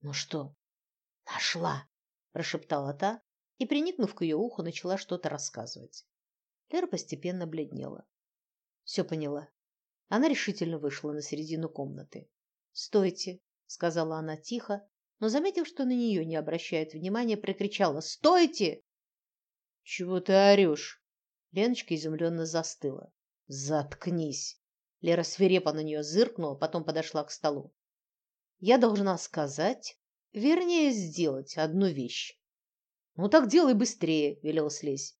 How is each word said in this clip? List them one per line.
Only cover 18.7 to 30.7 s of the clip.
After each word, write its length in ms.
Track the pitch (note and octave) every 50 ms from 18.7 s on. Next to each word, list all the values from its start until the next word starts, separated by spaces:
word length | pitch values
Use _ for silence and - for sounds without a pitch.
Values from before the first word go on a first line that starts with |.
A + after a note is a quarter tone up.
| - - _ _ _ _ _ _ _ _ _ _ _ _ _ _ _ _ _ _ _ _
«Чего 380 | _ - - - F3+ F3+ F#3 F3+
ты 120 | F3+ -
орёшь?» 720 | F#3+ F#3+ G3+ G3+ G3+ G3+ G3 E3 D3 C#3+ - - - _ _ _ _ _ _ _ _ _ _ _
Леночка 420 | D#3+ F#3 G#3+ B3 B3 - - - E3+
изумлённо 520 | D3+ D3+ D#3+ D#3+ D#3+ E3+ E3 E3+ E3 D#3+
застыла. 680 | D#3+ D#3+ E3 D#3+ - - - - C#3 C3 - - - _ _ _ _ _ _ _ -
«Заткнись!» 1120 | C3+ C3+ C3+ C#3+ D#3 D3 C#3+ C#3+ - - - F#3 F#3 E3 D#3+ D3 C#3 - - - - _ _ _ _ _ _ _ _ -
Лера 220 | - E3+ E3+ E3
свирепо 500 | E3 - - - G3 F#3 F#3 F3+ F#3 D#3
на 100 | D3 D#3
неё 200 | D#3 D#3 D3+ D3+
зыркнула, 520 | D3+ D3 D#3+ G3+ A#3+ B3 A#3 - E3 D3 C#3
потом 300 | C#3 D#3+ D#3+ - E3+ D3+
подошла 400 | D#3+ D3+ D#3+ D#3+ - - D#3 D3
к 60 | -
столу. 420 | - - - D3+ C#3+ C#3 - - _ _ _ _ _ _ _ _ _ _ _ _ _ _ _ _ _ -
«Я 180 | F#3 G3 B3
должна 400 | B3+ A#3+ A#3 G#3 G3 G3 F#3+ F3+
сказать, 840 | E3 - - - E3 D3+ C#3 C#3 D3 D#3+ G#3 C4 - - - - _ _ _ _ _ _ _
вернее, 580 | - G#3+ A3 C#4+ E4 F4+ F#4 F4